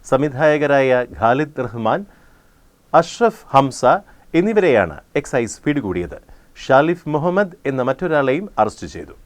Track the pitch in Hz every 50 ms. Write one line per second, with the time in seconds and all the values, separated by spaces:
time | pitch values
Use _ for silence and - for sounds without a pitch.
0 | _ - 135 131 143 151 131 123 156 151 151 151 147 143 143 139 135 131 127 123
1 | 123 - - - 113 117 127 139 156 143 147 - 127 117 110 117 110 110 123 180
2 | 202 - _ _ _ _ _ _ _ _ _ _ _ _ _ _ _ _ - 156
3 | 170 - - - 240 220 220 - - - - 139 139 135 131 - - 123 156 196
4 | - _ - - _ - - 165 175 214 226 208 190 170 131 107 95 82 73 76
5 | _ _ _ 147 143 - - 131 117 104 - - - 143 147 143 113 98 87 87
6 | 87 - - - _ _ - - _ _ _ - - - 135 135 147 165 175 175
7 | _ 151 147 151 147 180 175 196 208 180 175 _ _ 135 135 131 123 131 135 -
8 | 185 175 160 147 139 131 131 160 214 101 - - 107 107 - - - 80 - 85
9 | 76 - - _ -